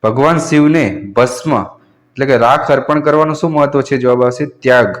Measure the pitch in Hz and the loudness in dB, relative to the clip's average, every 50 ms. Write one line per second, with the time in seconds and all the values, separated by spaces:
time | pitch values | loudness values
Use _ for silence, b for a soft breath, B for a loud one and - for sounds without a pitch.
0 | - 110 110 127 139 156 170 160 156 - 160 151 147 151 156 165 139 101 98 101 | -2 -2 0 2 2 2 2 0 -2 0 2 2 4 4 2 2 0 -2 -4 -6
1 | 101 101 98 120 123 127 123 - - 160 147 113 92 - - _ _ _ _ _ | -12 -6 0 0 0 0 -2 -6 -4 -2 -2 -2 -4 -6 -12 _ _ _ _ _
2 | _ _ _ - 135 135 135 120 117 120 135 151 - - 147 131 131 - 151 151 | _ _ _ -6 -2 0 2 2 4 2 2 2 2 0 0 0 0 -2 -2 -2
3 | 147 151 147 156 156 156 156 151 - 170 156 151 143 139 143 143 131 - 139 131 | 0 0 2 2 0 0 -2 -4 -4 -2 0 0 0 0 0 -2 -2 -2 -2 -2
4 | 123 123 123 123 123 123 123 - 151 147 - _ - 131 123 127 117 98 92 - | 0 0 2 2 2 -2 -2 -4 -8 -10 -10 _ 0 2 4 4 2 2 -2 -8